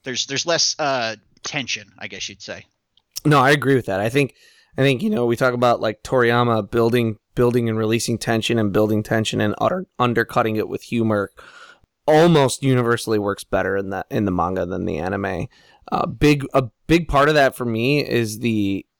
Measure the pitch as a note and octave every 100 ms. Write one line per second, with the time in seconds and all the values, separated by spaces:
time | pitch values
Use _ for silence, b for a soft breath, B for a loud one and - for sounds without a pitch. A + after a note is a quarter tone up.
0 | C3+ A#2 - C3+ E3+ D#3+ - - D3 C3+
1 | A2+ G#2+ _ _ - D3 A#2+ A2 G2+ -
2 | G2+ F#2+ - G2 - F#2 - _ _ _
3 | _ - D3+ D3 C3 D3 C3 C3+ - F#2+
4 | A2 C3 C#3 b b b b - C#3 B2
5 | A3 G#3 A#2+ A#2 C3 B2 B2 A#2 A2 -
6 | - C3 A#2 A#2+ A#2+ A2+ G2+ A#2+ A#2 B2
7 | A2+ G#2+ _ - B2 B2 A#2 A2 A2 A#2
8 | - A#2 - A2+ - A#2 G#2 F#2 G#2+ G#2+
9 | G#2+ A2+ A2 G#2+ G#2 - A2 F#3 F3+ -
10 | B2 A#2 A2+ B2+ A2+ G#2+ - G2 - A#2
11 | A2 G#2 G2 - B B B B _ _
12 | - D#3 E3+ D#3+ C3 - C#3 B2+ A#2 A#2
13 | - A2 G2+ G2 - F#2+ F#2+ G2 G2 F#2+
14 | - B2+ G2 F2+ E2+ F#2 F2 F#2 F2+ E2
15 | F2+ G2 G2 F2+ G#2+ b b b - -
16 | - A#2 D3 D3 C3+ C#3 B2 _ - E3
17 | D#3+ C#3+ C#3+ D3+ C3 - A#2+ A2 B2 C#3+
18 | - A#2+ A2+ G#2+ A#2 A2 G2+ G2 -